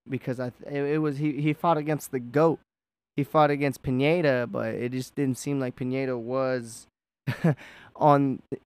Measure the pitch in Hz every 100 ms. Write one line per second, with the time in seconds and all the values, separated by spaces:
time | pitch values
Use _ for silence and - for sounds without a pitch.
0 | - 127 - 123 127 - - 143 143 156
1 | 151 139 151 139 151 143 170 156 151 151
2 | - 131 120 135 165 - _ _ _ _
3 | _ - 143 156 147 143 143 - 143 127
4 | 143 175 151 127 117 123 113 107 120 127
5 | 127 - 135 123 143 139 127 - 127 131
6 | 135 123 113 131 131 127 117 110 - _
7 | _ _ - - 165 139 - - - -
8 | 147 143 139 127 - -